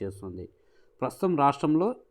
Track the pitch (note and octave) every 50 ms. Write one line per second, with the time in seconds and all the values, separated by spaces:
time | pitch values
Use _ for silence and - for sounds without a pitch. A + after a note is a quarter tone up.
0 | G#2 G2 G2 G2 G#2 F#2 F2 F2+ F2+ - _ _ _ _ _ _ _ _ _ -
1 | - C3 - - - F#3 E3+ C#3+ C#3 C#3+ C#3 - - D3+ D3+ D#3+ F3+ A3 B3 -
2 | - _